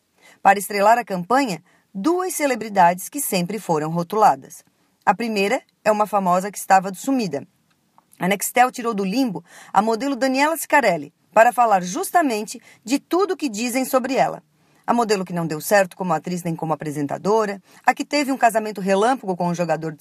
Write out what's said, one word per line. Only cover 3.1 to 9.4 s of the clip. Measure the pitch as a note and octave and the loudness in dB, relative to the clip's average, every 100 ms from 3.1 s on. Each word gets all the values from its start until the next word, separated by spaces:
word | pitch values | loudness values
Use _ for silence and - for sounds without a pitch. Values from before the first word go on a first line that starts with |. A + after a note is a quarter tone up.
| C#4+ | -8
sempre | - F#3+ F3 G#3+ | -4 -2 -2 -4
foram | - D#3 D#3 | -2 -2 -2
rotuladas. | E3+ F3 G#3+ G3+ C3+ C3 - _ _ _ _ | -4 -2 4 4 4 -4 -20 _ _ _ _
A | - F#3+ | -2 -2
primeira | A#3 G#3+ G3 C4+ - _ | 0 -2 0 -2 -6 _
é | G#3 | 0
uma | G#3 G#3 | 0 0
famosa | G#3 F#3 F3+ G3+ | 0 0 0 -2
que | F#3 | -6
estava | - F#3+ F#3+ | 2 4 2
sumida. | F#3+ - C4+ G3+ C#3 - _ _ _ _ _ _ - | -6 -2 -2 -2 -6 -10 _ _ _ _ _ _ -4
A | F3 | -2
Nextel | G3 - B3 B3 | -2 0 2 2
tirou | - A#3 | 2 -6
do | G3+ | -4
limbo | G3 A3+ B3+ E3+ | -2 -2 -2 -4